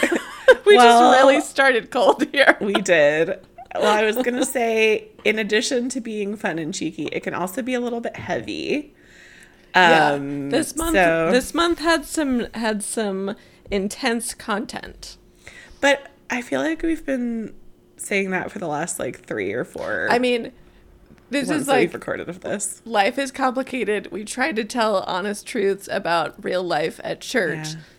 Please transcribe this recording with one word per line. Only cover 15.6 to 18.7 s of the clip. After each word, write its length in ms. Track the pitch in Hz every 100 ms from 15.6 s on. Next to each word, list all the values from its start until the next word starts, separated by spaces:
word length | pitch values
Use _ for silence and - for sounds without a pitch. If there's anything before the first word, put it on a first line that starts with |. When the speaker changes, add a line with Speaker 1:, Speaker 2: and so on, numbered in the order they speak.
| - -
Speaker 2:
But 300 | 277 277 - _ -
I 100 | 247
feel 200 | 240 262
like 200 | 294 320
we've 240 | 330 320 -
been 480 | 269 240 226 214 - - - _ -
saying 340 | - 202 196
that 180 | 185 180
for 60 | 202
the 100 |
last, 300 | 175